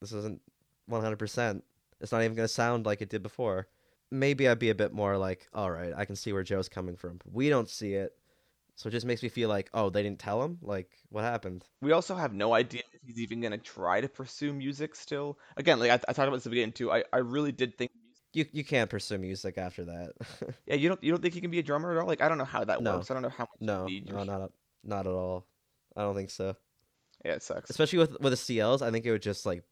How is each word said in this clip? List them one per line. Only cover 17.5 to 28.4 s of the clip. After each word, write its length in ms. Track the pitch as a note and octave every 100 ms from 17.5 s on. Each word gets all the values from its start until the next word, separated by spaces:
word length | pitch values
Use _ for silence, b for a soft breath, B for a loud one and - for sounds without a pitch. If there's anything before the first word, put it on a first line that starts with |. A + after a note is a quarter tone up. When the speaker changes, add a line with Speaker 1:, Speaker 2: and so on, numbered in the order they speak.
Speaker 2:
did 260 | B2+ B2+ -
think 120 | B2 - _ _ _
Speaker 1:
You, 100 | D#3 D3+
you 120 | D3+
can't 260 | C#3 C#3 G#2+
pursue 260 | G#2 - G2
music 400 | F#2 F#2+ G2 F#2
after 300 | F2+ - E2+
that. 260 | E2+ F2 -
<laughs> 480 | - - - - -
Speaker 2:
Yeah, 80 |
you 140 | C#3+ D#3+
don't, 140 | F#3+
you 80 | C#3+
don't 120 | E3+
think 100 | F3
he 80 | E3+
can 100 | E3+
be 100 | E3+
a 20 |
drummer 300 | C#3+ D3 F3
at 40 | E3
all? 80 | F3+
Like, 140 | D#3
I 80 | D#3
don't 80 | D#3
know 60 |
how 200 | B2+ A2
that 180 | G#2 F#2
Speaker 1:
No. 140 | A2+ F2+
Speaker 2:
works. 120 | F#2
I 40 |
don't 80 | C3
know 80 | B2
how 140 | -
much 120 | A#2 -
Speaker 1:
No, 260 | A2 G2 F#2
Speaker 2:
you 140 | G2
need 100 | F#2
Speaker 1:
no, 60 | G2+
Speaker 2:
your 60 |
Speaker 1:
not 180 | G2 G2
at, 80 | F#2+ - _ _
not 220 | G#2 G2+ F#2
at 60 |
all. 320 | F#2 F2+ F#2 - _ _ _ _ -
I 60 |
don't 120 | G2+
think 140 | G2 G2
so. 240 | - F#2+ F#2+ _ _ _ _ _ _
Speaker 2:
Yeah, 80 | -
it 100 | D#2
sucks. 280 | - - -
Speaker 1:
Especially 280 | - D3+ F3+
with, 220 | D#3+ -
with 120 | C#3
the 40 |
C 240 | B2+